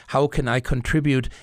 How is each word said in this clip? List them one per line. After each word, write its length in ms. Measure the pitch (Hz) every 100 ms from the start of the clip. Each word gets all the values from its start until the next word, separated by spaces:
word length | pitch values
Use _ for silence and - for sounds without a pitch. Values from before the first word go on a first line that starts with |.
| -
How 200 | 135 143
can 200 | - 131 123
I 20 | -
contribute?" 560 | 131 - 160 147 131 117 -